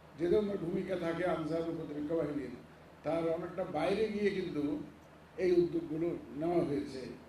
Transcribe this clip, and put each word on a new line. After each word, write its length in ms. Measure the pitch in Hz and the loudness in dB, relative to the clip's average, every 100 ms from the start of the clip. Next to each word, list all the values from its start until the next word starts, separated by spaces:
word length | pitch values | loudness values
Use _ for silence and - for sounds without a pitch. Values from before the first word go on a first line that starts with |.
| - - | -20 -4
যে 80 | 170 | 4
ধরনের 260 | 214 202 196 | 4 4 0
ভূমিকা 300 | 165 196 185 180 | -2 -2 -2 -2
থাকে 200 | 165 165 180 | -2 0 0
আনসার 280 | 160 151 165 165 151 | 0 0 -2 -2 -4
প্রতিরক্ষা 380 | 147 147 147 165 | -6 -6 -2 0
বাহিনীর, 340 | 147 139 123 117 - - - - | 0 -2 -6 -10 -16 -20 -20 -10
তার 180 | 147 165 165 165 | -2 0 0 0
অনেকটা 280 | 170 - 180 147 | -2 -4 -4 0
বাইরে 280 | 170 202 220 | 2 2 2
গিয়ে 160 | 208 202 185 | 2 2 2
কিন্তু 240 | 165 147 143 151 - - - - - - | -2 0 0 -2 -6 -14 -20 -20 -14 0
এই 60 | 180 175 | 4 6
উদ্যোগগুলো 480 | 170 165 - 160 170 147 117 131 | 6 2 -2 -2 -2 -2 -6 -4
নেওয়া 200 | 165 175 143 | 2 2 2
হয়েছে। 320 | 143 - 131 120 110 | 0 -2 -6 -10 -12